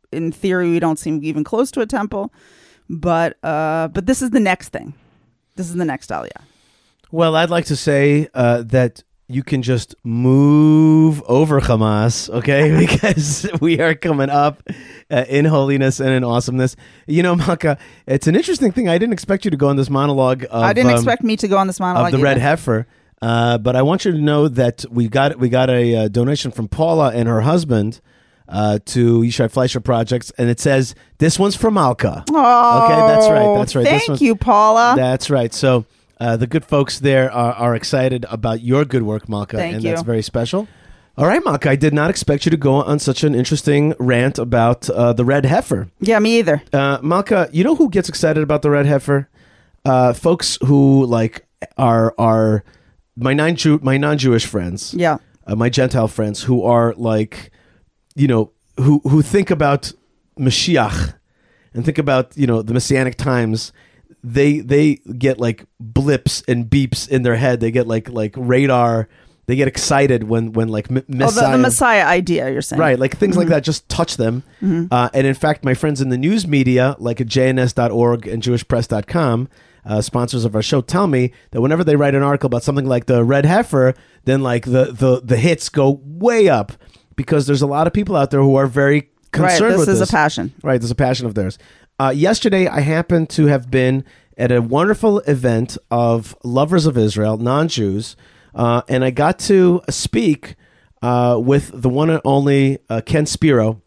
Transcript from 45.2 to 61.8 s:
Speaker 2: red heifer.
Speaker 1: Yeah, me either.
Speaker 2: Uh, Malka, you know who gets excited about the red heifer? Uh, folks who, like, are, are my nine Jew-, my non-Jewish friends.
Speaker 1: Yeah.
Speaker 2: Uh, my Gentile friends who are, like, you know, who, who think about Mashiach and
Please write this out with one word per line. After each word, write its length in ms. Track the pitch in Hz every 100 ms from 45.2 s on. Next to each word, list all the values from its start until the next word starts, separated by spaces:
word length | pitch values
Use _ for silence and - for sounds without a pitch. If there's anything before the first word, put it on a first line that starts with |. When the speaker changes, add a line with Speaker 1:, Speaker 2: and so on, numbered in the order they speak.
Speaker 2:
red 220 | 123 139 131
heifer. 420 | 185 - 104 - _
Speaker 1:
Yeah, 180 | 196 220
me 200 | 220 233
either. 240 | 180 147 -
Speaker 2:
Uh, 260 | 139 139 143
Malka, 460 | 139 180 202 202 165
you 120 | 151
know 120 | 226 320
who 120 | 285
gets 200 | 185 175
excited 320 | - 165 156
about 180 | 151 147
the 100 | 147
red 140 | 143
heifer? 440 | 139 143 - 139 139 _ _ _ _ _ -
Uh, 260 | 127 123
folks 460 | 117 170 175 - - 131
who, 400 | 143 139 135 127
like, 400 | 117 113 - - _ - -
are, 360 | 123 117 113 -
are 440 | 113 110 110 107 - _ _ _ _ -
my 160 | 127
nine 240 | 143 156 170
Jew-, 240 | 156 151
my 140 | 135 135
non-Jewish 480 | 147 147 131 117
friends. 480 | - 101 87 92 -
Speaker 1:
Yeah. 260 | 175 170 147 - _ -
Speaker 2:
Uh, 80 |
my 140 | 107 120
Gentile 380 | 123 127 127 110
friends 340 | - 107 101
who 200 | 127 123
are, 300 | 117 120 117 113
like, 560 | 117 110 110 - - _ _ _ _ _ _ -
you 100 | 139
know, 240 | 117 107 _ _ -
who, 240 | 131 147
who 180 | 131 156
think 280 | 147 202 196
about 420 | 165 147 143 - - _ _ _ -
Mashiach 760 | 131 - - 151 104 80 76 - _ _ _ _ _
and 100 | 117